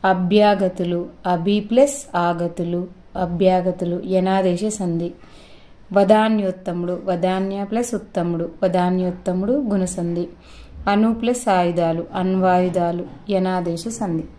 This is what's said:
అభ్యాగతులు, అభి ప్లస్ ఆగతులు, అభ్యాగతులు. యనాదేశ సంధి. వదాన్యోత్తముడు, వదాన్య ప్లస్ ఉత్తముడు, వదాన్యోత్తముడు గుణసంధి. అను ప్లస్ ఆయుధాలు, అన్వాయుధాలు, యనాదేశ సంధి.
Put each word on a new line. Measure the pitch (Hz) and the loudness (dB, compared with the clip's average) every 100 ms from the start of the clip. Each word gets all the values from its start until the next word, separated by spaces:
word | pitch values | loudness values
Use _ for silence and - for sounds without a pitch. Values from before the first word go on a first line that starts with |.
| 190 | 2
అభ్యాగతులు, | 185 180 208 208 196 190 185 175 175 175 - 185 | 2 4 6 6 4 0 0 -2 -2 -4 -8 -2
అభి | 175 175 208 | 0 2 0
ప్లస్ | 208 233 285 - - 180 | 2 4 4 2 -6 0
ఆగతులు, | 175 170 170 170 170 175 180 - - - | 0 0 -4 -4 -4 -4 -6 -14 -14 -6
అభ్యాగతులు. | 175 175 185 185 180 180 170 175 180 | -4 2 4 4 0 -2 -4 -4 -2
యనాదేశ | 185 185 190 185 175 214 | 0 2 2 2 0 -2
సంధి. | 214 185 165 170 - - - - - - - - | -2 -2 -2 -4 -10 -20 -20 -20 -20 -20 -20 -2
వదాన్యోత్తముడు, | 196 196 214 220 214 190 185 - 175 175 180 190 | 2 6 4 4 0 -2 -6 -8 -6 -4 -4 -4
వదాన్య | 175 185 190 196 196 | -2 0 -2 -4 -6
ప్లస్ | 202 220 240 208 | -4 -4 -4 -6
ఉత్తముడు, | - - 170 170 170 - | -6 -4 -4 -4 -6 -2
వదాన్యోత్తముడు | 190 180 180 185 180 180 - 185 202 | 0 2 2 0 -2 -4 -4 -2 0
గుణసంధి. | 277 240 196 185 - 170 170 175 - - - - - - | 0 0 0 -2 -4 -4 -4 -6 -10 -20 -20 -20 -6 0
అను | 202 220 | 2 2
ప్లస్ | 226 226 247 - | 2 -2 -2 2
ఆయుధాలు, | 185 175 170 165 165 170 185 | 2 2 2 0 -2 -4 -4
అన్వాయుధాలు, | 185 190 185 180 180 180 175 175 190 - - | 0 2 4 4 2 0 0 -2 -8 -14 -2
యనాదేశ | 196 185 185 170 170 226 | 0 0 -2 -2 -4 -6
సంధి. | 226 202 160 - | -6 -4 -4 -6